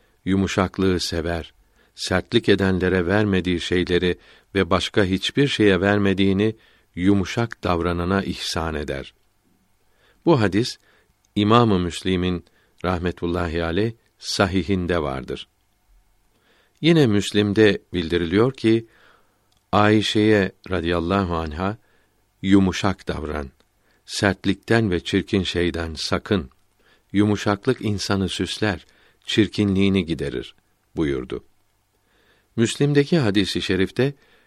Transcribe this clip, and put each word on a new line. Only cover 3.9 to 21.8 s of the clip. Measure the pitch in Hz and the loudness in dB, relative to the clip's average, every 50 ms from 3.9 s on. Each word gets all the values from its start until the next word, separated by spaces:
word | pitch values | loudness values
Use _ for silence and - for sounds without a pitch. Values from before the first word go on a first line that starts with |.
| 90 85 90 90 85 - _ - - _ _ _ - | 0 0 0 0 -2 -4 _ -20 -20 _ _ _ -2
ve | 98 92 85 | -2 0 2
başka | 95 90 - - - 113 101 | 0 -2 -2 -2 0 0 0
hiçbir | 90 95 95 - - - 135 143 | 2 0 -2 -2 -2 0 0 0
şeye | 135 - - 107 101 95 87 | 0 2 2 4 4 4 4
vermediğini | 92 101 104 104 101 101 95 92 98 98 95 98 107 110 113 - _ _ _ _ _ _ - | 2 2 2 2 2 0 2 2 2 2 2 2 0 -2 -2 -6 _ _ _ _ _ _ -6
yumuşak | 90 90 98 101 101 90 - - 117 117 113 - - - | -2 2 2 2 2 0 -2 -4 -4 -4 -4 -6 -6 -2
davranana | 90 90 85 82 87 87 85 87 90 98 98 - | -2 -2 0 0 -2 -2 -2 -2 0 0 -2 -2
ihsan | - - - - - - 85 80 82 78 | -4 -6 -8 -8 -6 -6 -4 -4 -4 -6
eder. | 73 76 71 69 67 65 - _ _ _ _ _ _ _ _ _ _ _ _ _ _ _ _ _ _ _ _ _ _ - | -6 -6 -6 -6 -8 -8 -14 _ _ _ _ _ _ _ _ _ _ _ _ _ _ _ _ _ _ _ _ _ _ 0
Bu | 165 165 123 | 2 2 4
hadis, | 104 92 87 104 127 - - - _ _ _ _ _ _ _ _ _ _ - | 2 2 0 0 -2 -2 -6 -14 _ _ _ _ _ _ _ _ _ _ -2
İmam-ı | 104 104 104 113 120 120 110 101 90 | 0 2 4 4 4 4 4 2 0
Müslim'in | 90 85 - - - 92 92 90 90 90 90 85 - _ _ _ _ _ _ _ - | 0 -4 -6 -6 -4 -2 -2 0 0 -2 -4 -6 -8 _ _ _ _ _ _ _ -6
rahmetullahi | 90 92 85 87 87 85 - 87 87 85 87 87 82 80 85 82 | -4 -4 -2 -4 -6 -6 -6 -6 -4 -4 -4 -4 -4 -4 -4 -4
aleyh | 82 85 95 107 117 117 _ _ _ _ _ | -4 -2 -2 -4 -4 -6 _ _ _ _ _
sahihinde | - - - - 101 92 92 95 80 101 98 92 87 82 87 85 | -12 -6 -2 0 0 2 0 -2 -2 -2 -2 -2 -2 -2 -2 -2
vardır. | 73 69 65 65 64 65 69 - - _ _ _ _ _ _ _ _ _ _ _ _ _ _ _ _ _ _ _ _ _ _ _ _ _ _ - | -2 -4 -6 -8 -8 -10 -12 -12 -14 _ _ _ _ _ _ _ _ _ _ _ _ _ _ _ _ _ _ _ _ _ _ _ _ _ _ -2
Yine | 147 160 175 160 139 | 2 2 4 4 4
Müslim'de | 113 101 101 95 - - 104 104 104 98 110 110 101 95 - _ - - | 4 4 2 0 0 0 0 2 2 4 6 6 6 4 2 _ -8 -6
bildiriliyor | 92 82 80 87 85 87 82 87 104 117 135 131 | -4 -4 -2 -2 -2 0 2 2 2 2 2 0
ki, | - - 110 113 113 113 - _ _ _ _ _ _ _ _ _ _ _ _ _ _ _ - | 0 0 2 2 2 0 -6 _ _ _ _ _ _ _ _ _ _ _ _ _ _ _ -2
Ayşe'ye | - 104 104 104 107 107 98 - - 107 104 110 107 101 95 95 - _ - - | 2 4 4 4 4 4 2 0 0 2 4 4 4 4 2 0 -4 _ -10 -6
radıyallahu | 90 90 82 85 87 85 82 87 98 101 98 87 85 | -6 -4 -2 -2 -2 -2 0 0 0 0 0 0 -2
anha, | 80 82 78 73 80 95 98 110 - | -4 -4 -6 -6 -4 -4 -4 -6 -8